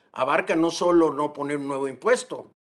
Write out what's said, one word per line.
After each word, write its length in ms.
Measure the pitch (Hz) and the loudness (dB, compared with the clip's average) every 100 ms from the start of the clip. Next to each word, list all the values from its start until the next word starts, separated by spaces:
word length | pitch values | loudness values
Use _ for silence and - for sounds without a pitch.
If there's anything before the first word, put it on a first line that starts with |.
| _ | _
abarca 420 | - 131 160 190 | -4 0 0 0
no 160 | 165 165 | 0 0
solo 420 | 160 180 170 160 | 0 2 4 4
no 200 | 143 147 | 2 -4
poner 240 | 147 143 147 | -4 -6 -4
un 100 | 139 | -4
nuevo 220 | 139 139 | -6 -6
impuesto, 680 | 127 202 247 - 135 - _ | -4 0 0 0 -12 -14 _